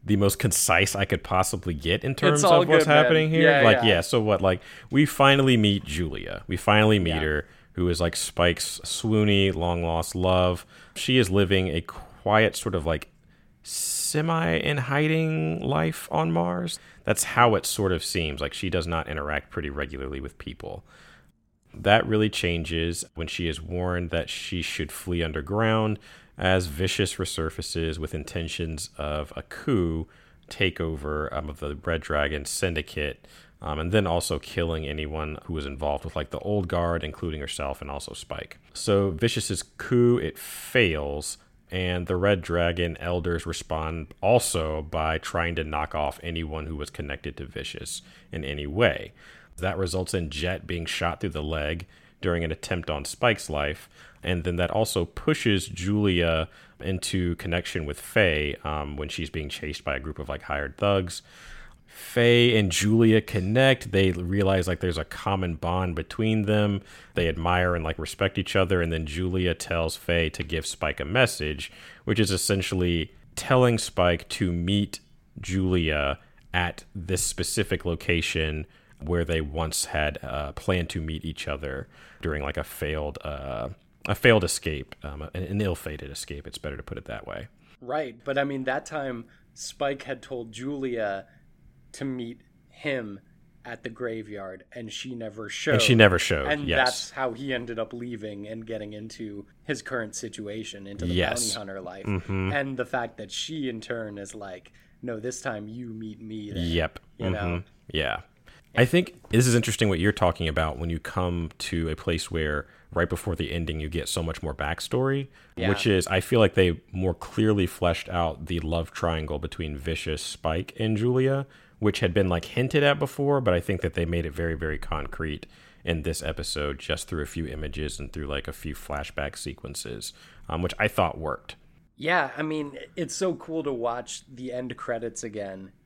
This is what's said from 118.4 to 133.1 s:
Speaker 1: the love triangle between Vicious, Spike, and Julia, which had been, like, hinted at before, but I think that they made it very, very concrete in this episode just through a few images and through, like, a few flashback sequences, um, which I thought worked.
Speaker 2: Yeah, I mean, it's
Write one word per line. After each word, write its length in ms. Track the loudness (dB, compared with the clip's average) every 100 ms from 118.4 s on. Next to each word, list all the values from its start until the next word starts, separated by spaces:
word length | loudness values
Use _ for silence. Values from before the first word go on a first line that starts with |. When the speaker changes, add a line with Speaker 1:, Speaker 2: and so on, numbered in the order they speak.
| -4
Speaker 1:
the 120 | -4
love 320 | -2 -2 -4
triangle 480 | -2 -2 -2 -2 -6
between 380 | -6 -6 -6 -6
Vicious, 460 | -4 -4 -4 -6
Spike, 500 | -6 -6 -2 -2 -4 -4
and 200 | -2 2
Julia, 500 | 2 2 2 0 -4 -14 -20 _
which 200 | 0 2
had 140 | 2
been, 140 | 2 2
like, 180 | 2 -2
hinted 360 | -2 0 2
at 160 | 2 2
before, 420 | -2 -2 0 2
but 120 | 2
I 80 | 2
think 200 | 0 -2
that 120 | -2
they 100 | -2
made 200 | 0 0
it 80 | -2
very, 220 | -4 -4
very 240 | -2 -4 -4
concrete 640 | -4 -4 -6 -6 -6 -6 -12 -20 -20 -14
in 180 | -4 -2
this 200 | -2 -4
episode 560 | -4 -6 -6 -4 -4 -6
just 300 | -6 -6 -4
through 140 | -6
a 40 | -6
few 200 | -6 -6
images 520 | -6 -8 -6 -8 -6
and 120 | -10
through, 140 | -8 -6
like, 220 | -6 -6
a 40 |
few 220 | -10 -10
flashback 640 | -10 -8 -8 -6 -6 -8 -8
sequences, 760 | -12 -10 -12 -12 -10 -10 -12 -16 -20 -20 -6
um, 140 | -4
which 100 | -4 0
I 100 | 0
thought 300 | 2 0 0
worked. 380 | -6 -6 -10 -20 _ _ _ _
Speaker 2:
Yeah, 340 | -2 0 0 -4
I 60 |
mean, 360 | -4 -4 -6 -10 -14 -8
it's 180 | -8